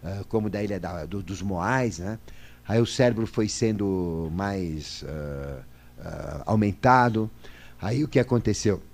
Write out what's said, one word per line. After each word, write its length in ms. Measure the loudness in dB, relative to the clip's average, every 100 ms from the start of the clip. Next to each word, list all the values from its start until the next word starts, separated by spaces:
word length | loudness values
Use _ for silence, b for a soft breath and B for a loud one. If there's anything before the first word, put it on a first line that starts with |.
Ah, 220 | -8 -8 -2
como 200 | -2 0
da 140 | -2
ilha 160 | -2 -4
da, 260 | -4 -6 -6
do, 160 | -6
dos 200 | -6 -6
Moais, 580 | -2 -2 0 2 0 -2
né? 180 | -6 -8 -10 B B B 0
Aí 140 | 2
o 60 | 2
cérebro 420 | 4 4 4 -2
foi 220 | 0 0
sendo 800 | 2 0 2 0 0 0 -2 -2
mais, 720 | -2 -2 -2 -4 -4 -8 -10 -8
ah, 540 | -8 -6 -6 -8 -10 -12 b b -14 -12
ah, 380 | -10 -8 -8 2
aumentado. 840 | 4 4 4 6 8 8 4 -2 -6 B B B B
Aí 200 | -2 -2
o 60 | 2
que 120 | 2
aconteceu? 640 | 4 2 2 2 2 0 -2